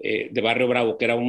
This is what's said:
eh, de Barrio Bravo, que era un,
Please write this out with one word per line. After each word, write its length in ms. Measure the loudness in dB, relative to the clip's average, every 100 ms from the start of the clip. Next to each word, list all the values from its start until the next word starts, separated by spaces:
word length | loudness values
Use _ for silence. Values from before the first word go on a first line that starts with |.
eh, 260 | -4 -4 -4
de 100 | -2
Barrio 260 | 0 2 2
Bravo, 300 | 2 0 0
que 80 | 0
era 100 |
un, 80 | 0